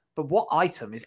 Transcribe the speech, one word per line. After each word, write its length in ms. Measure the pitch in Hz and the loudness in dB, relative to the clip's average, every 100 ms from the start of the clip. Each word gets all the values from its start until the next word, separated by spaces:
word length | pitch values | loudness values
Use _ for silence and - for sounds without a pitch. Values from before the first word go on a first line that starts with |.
| _ - | _ -6
But 140 | 147 | 0
what 180 | 190 220 | 2 2
item 420 | 156 180 - 107 | 2 2 0 -10
is 120 | 113 | -12